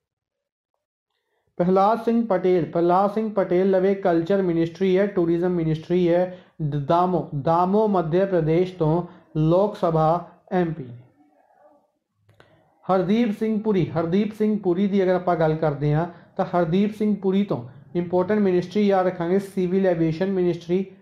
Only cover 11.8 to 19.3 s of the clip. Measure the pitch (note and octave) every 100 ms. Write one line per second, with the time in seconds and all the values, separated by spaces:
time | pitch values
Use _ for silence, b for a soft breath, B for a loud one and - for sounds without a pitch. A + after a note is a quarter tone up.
11.8 | _ _ _ _ _ _ b b b b
12.8 | - F#3+ E3+ A3 A#3+ G3+ A3 A3 A3 F#3+
13.8 | D3 D#3 E3 F#3+ G#3+ - G#3+ G#3+ F3+ F3
14.8 | G3+ G3 F#3 F3+ F3+ E3+ D#3+ D#3 D#3 C#3
15.8 | D3 D3+ F3 B B - F3 F3 E3 F#3
16.8 | G#3 G#3+ G#3+ G3+ F#3+ F#3+ G3+ C3 A#2+ B
17.8 | B F3 F3 F3+ F3+ G#3+ G3 F3+ F3 G#3
18.8 | G3+ F#3+ F#3 F3+ E3+